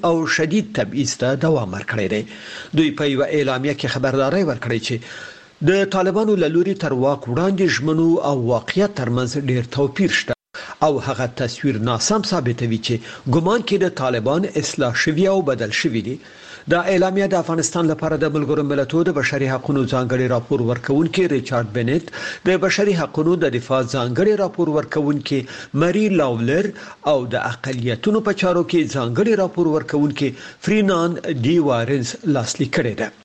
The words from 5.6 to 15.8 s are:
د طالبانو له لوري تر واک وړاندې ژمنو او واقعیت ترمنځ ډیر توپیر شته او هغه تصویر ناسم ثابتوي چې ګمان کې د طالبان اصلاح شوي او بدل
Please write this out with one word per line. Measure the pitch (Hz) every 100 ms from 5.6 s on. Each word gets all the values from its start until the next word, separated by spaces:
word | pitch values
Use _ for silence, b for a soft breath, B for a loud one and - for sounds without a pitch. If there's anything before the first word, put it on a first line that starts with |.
| 147
د | 190 196 196
طالبانو | 185 190 220 196
له | 151 170
لوري | 185 190 160
تر | 131
واک | 131 139 120
وړاندې | 123 185 190 180 127
ژمنو | 147 160 165 170 139
او | 139 117
واقعیت | 117 - 180 202 202
ترمنځ | 120 123 127 147 135
ډیر | 127 120 143
توپیر | 139 139 190 -
شته | - 120 _ B B B 156
او | 135 135
هغه | 120 123 -
تصویر | 123 - 139 110 117
ناسم | 113 - 214 -
ثابتوي | 180 123 120 120 113 -
چې | 117 B B - 156
ګمان | 170 233 -
کې | 196 180
د | -
طالبان | 131 120 110 156 196 156
اصلاح | - - 127 117
شوي | - 151 190 196
او | 143
بدل | 123 110 -